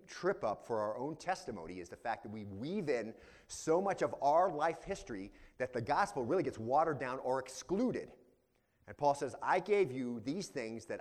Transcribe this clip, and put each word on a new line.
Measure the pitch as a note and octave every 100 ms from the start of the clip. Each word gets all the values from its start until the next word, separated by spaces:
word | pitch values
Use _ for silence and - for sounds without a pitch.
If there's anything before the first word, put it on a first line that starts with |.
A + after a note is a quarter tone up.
| -
trip | - F3 F3+
up | A2 G2+ -
for | A2
our | G#2 A#2
own | C#3+ E3
testimony | F3 F#3 - G2 E2 F2+
is | E2+
the | G#2+
fact | A#2 A2
that | A2+
we | A2 G2+
weave | G2 C#3+ G#3 D3
in | A#2+ A2 A2 - - -
so | - D#3+ E3+
much | G3 F3+
of | D#3 -
our | C#3 D#3+ F#3+
life | D3 E3 -
history | - G3 - G2+ G2+ - - -
that | B2+
the | B2
gospel | A2+ D#3 G3+ C#3
really | A#2 F#3
gets | C3+ A2
watered | A2+ C#3+ E3 C3+
down | C3 C3
or | B2+ C3
excluded. | C3 - - F#3+ B3 G#2 D2+ - _ _ _ _ _ _ -
And | -
Paul | C#3+
says, | C#3+ C3+ -
"I | B2 F#3
gave | F3+ G3+ D3+
you | C3 B2 A#2+
these | A2+ F#3 -
things | C#3 A2+ A2+ -
that | G2+